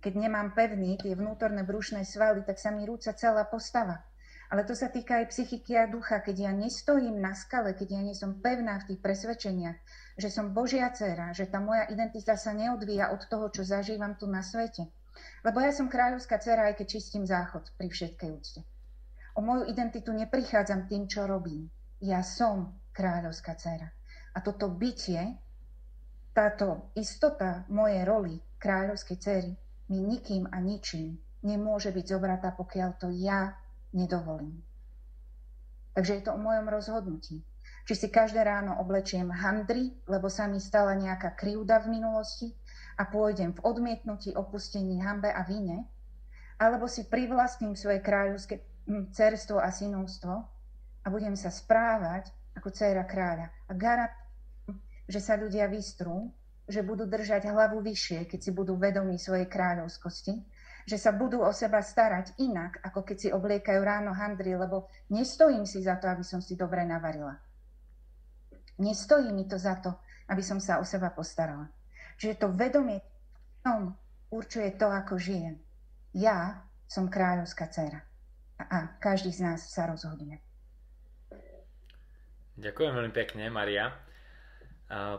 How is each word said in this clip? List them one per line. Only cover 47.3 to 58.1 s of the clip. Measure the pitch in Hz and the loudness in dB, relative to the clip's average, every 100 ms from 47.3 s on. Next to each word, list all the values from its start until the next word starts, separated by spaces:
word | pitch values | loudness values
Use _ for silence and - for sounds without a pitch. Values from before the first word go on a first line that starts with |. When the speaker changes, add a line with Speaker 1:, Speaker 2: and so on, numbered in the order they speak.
| 254 247 - 214 | 4 4 2 -4
Speaker 1:
svoje | 196 202 196 | -2 2 2
kráľovské, | 196 202 196 196 - 196 - - - | 4 4 4 0 -6 -8 -8 -16 -4
hm, | 208 190 | -2 -2
dcérstvo | - 220 220 - 202 | 6 6 6 0 2
a | 185 | 2
synovstvo | 185 202 196 185 - 180 190 226 - - - - - | 0 -4 -4 -4 -6 -4 -4 -6 -14 -16 -18 -18 -8
a | 196 | -2
budem | 202 208 | 0 0
sa | 202 190 | -2 -4
správať | - - 226 233 220 170 180 190 - - - | -8 6 8 8 2 2 -2 -6 -14 -14 -10
ako | 196 | -8
dcéra | 190 208 190 | 2 4 4
kráľa. | 185 190 180 165 165 - - | 2 0 0 0 -4 -12 -8
A | |
garantujem, | 185 220 240 233 - - - - - - 196 - - - | 0 4 4 2 -4 -16 -18 -18 -16 -12 -12 -14 -18 -6
že | 196 | -6
sa | 196 | 2
ľudia | 208 214 202 202 | 2 2 2 2
vystrú, | 214 202 - 175 175 233 - - - - | 0 -6 -8 -4 -4 -6 -12 -20 -20 -6
že | 202 190 | -4 -2
budú | 220 | -2
držať | 220 214 214 202 208 | -2 -2 2 0 2
hlavu | 208 220 214 | 6 6 4
vyššie, | 214 202 - | -2 -4 -2